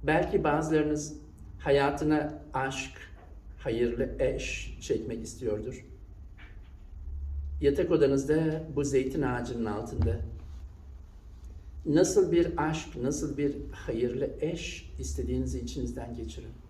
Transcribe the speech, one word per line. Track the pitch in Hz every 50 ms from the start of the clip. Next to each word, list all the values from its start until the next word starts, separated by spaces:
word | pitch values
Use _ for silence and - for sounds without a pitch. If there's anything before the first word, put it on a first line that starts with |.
Belki | - 147 156 170 185 175 - 190 151
bazılarınız | 151 147 156 156 156 156 151 147 151 151 151 147 - - - - - - - - - - -
hayatına | - 147 139 143 139 143 147 - 160 151 156 151 - - - - - - -
aşk, | 135 131 135 135 - - - - - - - - - - - - - - - - -
hayırlı | - - 113 117 120 117 117 131 135 120 - -
eş | 131 131 - - - - - - - - - -
çekmek | - - 120 110 - - 113 113 113
istiyordur. | - - - 127 113 107 107 107 123 127 - - - - - - - - - - - - - - - - - - - - - - - - - - - - - - - - - - - - -
Yatak | 147 139 139 196 175 165
odanızda | 165 147 143 135 139 135 135 139 151 160 160 160 156 156 - - 127
bu | 143 143
zeytin | 139 131 131 131 131 - 156
ağacının | 143 127 123 120 120 - 123 117 113
altında | 110 101 104 120 - - 85 85 - 90 - - - - - - - - - - - - - - - - - - - - - - - - - - - - - - - - - -
nasıl | 165 147 165 190 196 - 208 185 165
bir | 170 170 165 - - - 147 156
aşk, | 156 160 - - -
nasıl | - 120 139 147 - 156 143 131
bir | 139 143 143 139 143 - -
hayırlı | - - - - 117 113 123 120 120 135 139 - - -
eş | 151 160 175 175 - - - - - - - -
istediğinizi | - - - - 123 120 127 127 131 127 123 127
içinizden | 120 - - 139 123 120 - - 117 120 120
geçirin. | 120 113 107 - 123 120 113 113 - - -